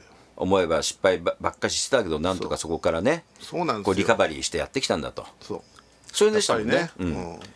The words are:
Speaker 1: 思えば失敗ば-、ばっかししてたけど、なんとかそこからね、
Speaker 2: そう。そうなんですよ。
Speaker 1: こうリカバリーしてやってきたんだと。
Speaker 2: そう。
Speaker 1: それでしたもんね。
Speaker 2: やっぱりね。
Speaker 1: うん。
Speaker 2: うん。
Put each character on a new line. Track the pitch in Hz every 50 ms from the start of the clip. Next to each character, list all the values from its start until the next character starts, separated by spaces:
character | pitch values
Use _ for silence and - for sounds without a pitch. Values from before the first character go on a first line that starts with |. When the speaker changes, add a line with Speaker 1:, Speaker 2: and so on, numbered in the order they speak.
| - - - - - _ _
Speaker 1:
思 | - - 95 98 95
え | 90
ば | 80 82 76
失 | 71 - - -
敗 | - 95 92 85
ば-、 | 85 92 - -
ば | - -
っ | -
か | - - 104
し | -
し | - - -
て | 135
た | 127
け | 104 82
ど、 | 78 76
な | 78 92 92
ん | 90
と | 95 87
か | 87 -
そ | - 80
こ | 82 76
か | - 87
ら | 82 82
ね、 | 95 131 165 170 - _ _ -
Speaker 2:
そ | - - -
う。 | 165
そ |
う | 175
な |
ん | 151
で | 117
す | 104
よ。 | 98
Speaker 1:
こ | 107
う | 95
リ | 104 95
カ | - -
バ | 98 95
リ | 82 76
ー | 67
し | - -
て | - 80
や | 69
っ | -
て | - 139
き | - -
た | 104
ん | 82
だ | 67 60
と。 | - - - - - _
Speaker 2:
そ | - - -
う。 | - - _ _ - _ _ _ _ _ -
Speaker 1:
そ | - - 208
れ | 214
で | 214 208
し | 202 -
た | - 113
も |
ん | 107
ね。 | 117 147
Speaker 2:
や | 175 170
っ | 165
ぱ | - -
り | 90
ね。 | 87 78
Speaker 1:
う | 95
ん。 | 90 85
Speaker 2:
う | 85
ん。 | - - - -